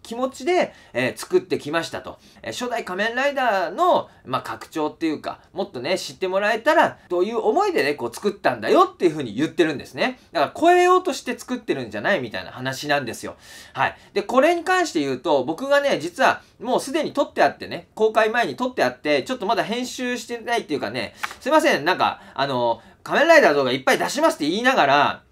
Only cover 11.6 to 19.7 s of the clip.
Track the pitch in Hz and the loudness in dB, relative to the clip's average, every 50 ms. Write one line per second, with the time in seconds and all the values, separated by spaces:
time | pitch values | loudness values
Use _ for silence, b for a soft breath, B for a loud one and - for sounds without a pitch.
11.6 | - - - 139 123 107 104 104 120 175 202 202 127 110 101 95 90 - - 123 | -4 -4 -4 -4 -4 -8 -8 -4 -2 -2 -2 -2 -4 -6 -8 -10 -10 -12 -14 -8
12.6 | 127 131 131 - - 151 143 143 131 110 104 - - 98 85 B B B B B | -8 -8 -8 -8 -2 -2 -2 -2 -2 -6 -10 -10 -12 -12 -14 B B B B B
13.6 | B B B 127 135 - - B B B B 202 202 - 220 262 285 330 349 339 | B B B -4 -4 -4 -4 B B B B -6 -4 0 2 4 4 4 2 0
14.6 | 330 370 370 370 349 302 - 156 143 139 131 - - 165 151 135 127 143 160 - | -2 -2 0 0 0 -2 -2 -2 -2 -2 -4 -4 -2 0 0 0 0 -2 -6 -6
15.6 | 262 277 285 285 285 269 202 147 294 349 - - 233 185 - b b b b _ | -2 0 2 2 2 0 -2 -2 -4 -8 -2 2 2 2 2 b b b b _
16.6 | - 247 247 185 - 277 269 320 277 175 - 277 302 - _ - - 143 - - | -4 -2 -2 -2 -2 -2 -4 -4 -4 -2 -2 -4 -4 -4 _ 2 2 2 0 -4
17.6 | 95 90 120 170 - _ _ - 220 220 214 226 220 214 220 240 226 160 123 - | -12 -12 -12 -12 -14 _ _ 0 0 2 2 2 0 2 0 -2 -2 -2 -4 -6
18.6 | 247 254 254 - - - - - - 285 294 269 - - 254 254 190 202 233 185 | -6 -6 -2 0 -2 -2 -2 -4 -2 0 0 0 0 -4 -8 -6 -2 -2 -2 -2
19.6 | 156 180 | -2 -2